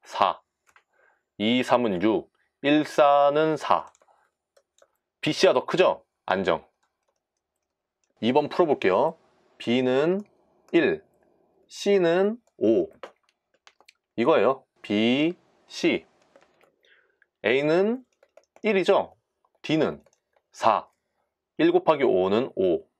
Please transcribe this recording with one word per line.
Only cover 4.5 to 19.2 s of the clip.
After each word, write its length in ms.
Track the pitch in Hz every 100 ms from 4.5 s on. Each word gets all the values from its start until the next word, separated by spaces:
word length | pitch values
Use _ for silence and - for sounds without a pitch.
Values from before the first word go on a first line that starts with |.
| _ _ _ _ _ _ _
B, 120 | 151
C가 200 | 151 190
더 120 | 127 -
크죠? 380 | 170 160 82 _ _ -
안정. 360 | 95 90 80 _ _ _ _ _ _ _ _ _ _ _ _ _ _ _ _
이 140 | 110
번 160 | 139 151
풀어볼게요. 680 | - 170 135 95 95 151 - _ _ _ _
B는 640 | - 123 127 131 156 196 208 _ _ _ _
일, 320 | 170 117 78 _ _ _ _ _ _ _
C는 720 | - 202 202 170 175 202 233 _ -
오. 300 | - 110 - _ - _ _ _ _ _ - _ _ _ _ -
이거예요. 480 | 123 147 107 135 _ _
B, 540 | - 104 113 131 156 180 _ _ _
C. 380 | - 175 104 _ _ _ _ _ _ _ _ _ _ _ _ _ _ 104
A는 580 | 135 147 170 208 254 _ _ _ _ _ _
일이죠? 520 | 208 190 175 175 87 _